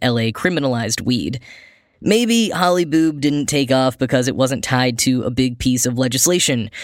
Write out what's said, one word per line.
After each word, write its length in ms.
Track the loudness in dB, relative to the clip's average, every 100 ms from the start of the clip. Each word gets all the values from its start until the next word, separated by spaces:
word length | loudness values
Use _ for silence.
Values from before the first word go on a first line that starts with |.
L 160 | 0 0
A 120 | -2
criminalized 720 | -2 -2 0 0 -2 -2 -4
weed. 400 | -2 -2 -2 -6 -12 -20 -20 _ _ _ 0
Maybe 440 | 2 2 2 0
Holly 340 | 0 2 2
Boob 380 | 2 2 2 0
didn't 240 | 0 0 0
take 260 | 0 2
off 240 | 2 2 0
because 320 | 0 0 0
it 80 | 0
wasn't 260 | 0 -2
tied 360 | 0 0 2 0
to 240 | 0 0
a 80 | 0
big 280 | 0 -2 0
piece 280 | 0 0 0
of 100 | 0
legislation, 760 | -2 0 2 2 2 0 -4 -10